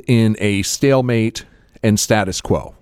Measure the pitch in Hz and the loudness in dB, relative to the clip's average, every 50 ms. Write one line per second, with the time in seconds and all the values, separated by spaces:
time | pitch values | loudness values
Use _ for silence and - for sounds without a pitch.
0 | - - 123 113 113 110 107 - 98 104 101 98 101 - - - - 139 135 131 | 0 0 2 4 4 2 2 0 0 -2 0 -2 -2 -4 -4 0 2 2 2 2
1 | 127 123 120 113 110 113 - - - - _ _ _ _ _ - - 110 107 104 | 2 0 0 0 0 -2 -4 -8 -14 -18 _ _ _ _ _ -2 0 0 0 0
2 | - - 117 107 98 92 90 - - - 92 73 - - - _ | 0 0 0 0 0 -2 -6 -6 -4 -4 -4 -4 -4 -8 -16 _